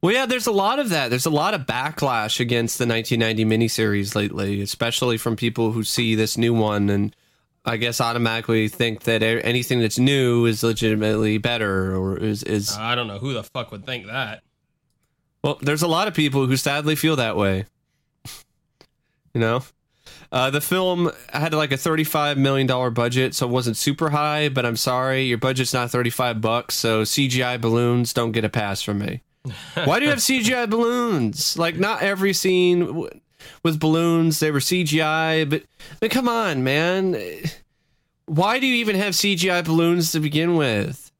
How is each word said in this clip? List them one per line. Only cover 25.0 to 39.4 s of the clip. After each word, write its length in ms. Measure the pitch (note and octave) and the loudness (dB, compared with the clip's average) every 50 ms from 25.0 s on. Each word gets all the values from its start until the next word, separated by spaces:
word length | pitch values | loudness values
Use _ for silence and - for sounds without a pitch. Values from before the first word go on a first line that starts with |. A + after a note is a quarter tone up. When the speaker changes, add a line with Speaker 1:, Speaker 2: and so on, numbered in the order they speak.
| B2+ C3 C3 C3 C3+ | 0 0 0 0 0
Speaker 1:
your 160 | B2+ A#2+ A2 | 0 0 0
budget's 340 | A#2 C3 C3 C3 C3 - - | 0 -2 0 0 -2 -2 0
not 180 | B2+ A#2+ A#2+ | -2 -2 0
thirty-five 500 | - B2 B2 A#2 A#2 - B2+ B2 A2+ A2 | 0 0 0 0 0 0 -2 -2 -2 -2
bucks, 340 | G#2+ A2+ A2+ A#2+ A#2+ - - | -2 0 0 0 -2 -4 -6
so 300 | - - A#2 A2+ A2 A2 | -2 0 2 2 2 0
C 240 | A2 - - C#3 C3 | 0 0 0 0 0
G 140 | B2 B2+ B2+ | 0 0 -2
I 140 | B2 B2 B2 | -2 -2 -2
balloons 540 | A2+ A2+ A2+ A#2 A#2+ A#2+ A#2+ B2 A#2+ A#2 - | 0 2 2 4 4 4 2 2 0 0 0
don't 200 | - A#2+ A2+ A2 | -2 -2 0 0
get 120 | A#2 G#2+ | -2 -2
a 40 | G#2+ | 0
pass 340 | - A#2+ G#2+ G2+ G2 - - | -2 -2 -2 -2 -4 -6 -4
from 160 | - G#2 G2+ | -4 -4 -4
me. 240 | G#2 - - B2+ _ _ _ _ _ C3 - | -4 -4 -6 -8 _ _ _ _ _ -12 -12
Speaker 2:
<laughs> 320 | - - - - E3 F3 | -12 -16 -10 -6 -2 0
Speaker 1:
Why 140 | C#3 D#3+ A3+ | 2 2 2
do 60 | C#4 | 2
you 60 | D4 | 2
have 120 | D4 B3+ - | 0 0 2
C 200 | - C4+ C4 A3 | 2 2 2 2
G 100 | G#3+ B3+ | 2 0
I 140 | B3 A#3+ | 0 0
balloons? 880 | A3 G#3+ A3+ A#3 A#3 A#3+ B3 A#3+ A#3 G#3 D#3 A#2+ A2 G2+ - - - - | 0 0 2 2 2 2 0 0 0 0 0 0 0 -2 -2 -4 -4 -2
Like, 200 | - E3+ E3 E3+ | 0 0 -2 0
not 260 | D#3+ F#3 G#3 A3+ - - | 0 0 0 0 0 0
every 300 | G3 G3+ F#3+ F#3+ G3 F#3+ | -2 0 0 0 0 0
scene 540 | - - F#3+ F#3 F3+ F3+ F3+ F3+ F3 F3 | 2 2 2 4 4 4 4 4 4 2
w-, 240 | - A#2 E3 - - - - _ _ _ _ - - - - _ | -2 -4 -6 -8 -8 -10 -16 _ _ _ _ -20 -20 -20 -4 _
was 140 | E3 D#3+ | -2 -2
balloons, 640 | D3+ D#3+ D#3 D#3 E3 E3+ E3+ E3+ E3 E3 E3 D#3 - | 2 2 2 2 4 4 4 4 4 4 2 2 2
they 100 | D#3+ D#3 | 0 0
were 100 | D3 C#3+ | 0 0
C 220 | C3 - F#3 F#3 F3 | -2 0 0 0 0
G 180 | D3+ D3 D#3+ | 0 0 0
I, 440 | D#3+ D#3 D#3 D#3+ D#3+ D#3+ D#3+ D#3+ D#3+ | 2 2 0 0 0 0 0 0 0
but, 180 | C#3+ D3+ D3+ - _ _ _ - - D3+ | 0 -2 -4 -4 _ _ _ -20 -20 -8
I 40 | - - | -4 -4
mean, 80 | A3+ | 0
come 180 | A3 B3+ C4 A#3+ | 0 0 0 2
on, 360 | A#3 A#3 A3+ G3 D#3 C3+ B2+ | 0 0 0 0 0 0 0
man. 520 | C3 C3+ D3 D#3+ E3+ F#3 F#3+ F#3+ F#3+ F3 A2+ G2 F2+ D#2 - - D#3 - - - _ _ _ _ _ _ _ _ _ _ _ _ | 0 2 2 2 2 0 0 0 0 -2 -2 -6 -8 -12 -8 -8 -8 -8 -8 -20 _ _ _ _ _ _ _ _ _ _ _ _
Why 340 | - D#3 D3 F3+ G3+ A#3 C4 | -4 0 2 2 2 2 2
do 80 | C4 | 2
you 100 | C4+ B3+ | 2 2
even 200 | A#3+ A#3+ G#3+ G#3 | 2 2 0 0
have 180 | F#3+ G3+ G#3 F#3 | 0 0 0 0
C 220 | - - G3+ G3 | 0 0 0 2
G 140 | E3+ | 2